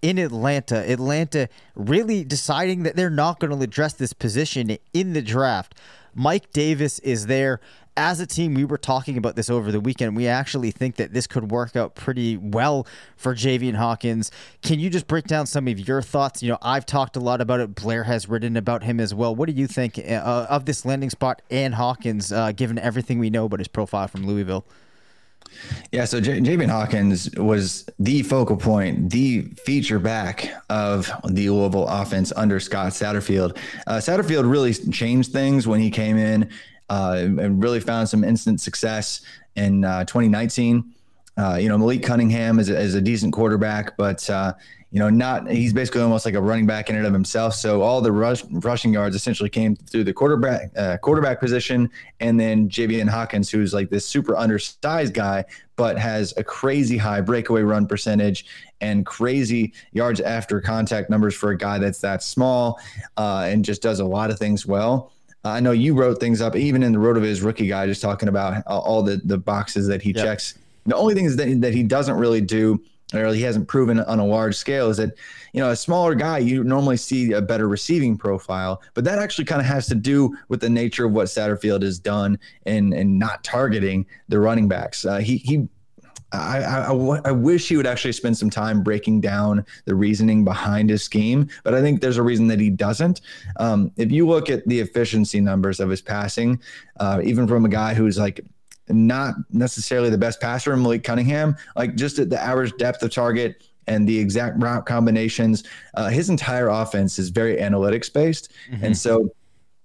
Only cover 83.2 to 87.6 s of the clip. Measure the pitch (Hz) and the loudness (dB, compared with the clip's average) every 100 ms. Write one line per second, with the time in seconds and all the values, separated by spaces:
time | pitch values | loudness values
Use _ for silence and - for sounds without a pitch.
83.2 | 107 - - 123 135 107 98 95 92 - | 0 -4 -4 -2 0 0 0 -2 -4 -8
84.2 | - 104 107 117 104 87 - - 95 101 | -2 2 4 4 2 2 -4 -6 -4 -2
85.2 | 107 127 127 151 117 - _ _ - - | 0 -2 0 0 0 -6 _ _ -20 -20
86.2 | - 190 156 135 - 131 127 131 131 147 | -12 -8 -4 -4 -2 -2 0 0 2 0
87.2 | 139 131 127 175 | 0 2 4 2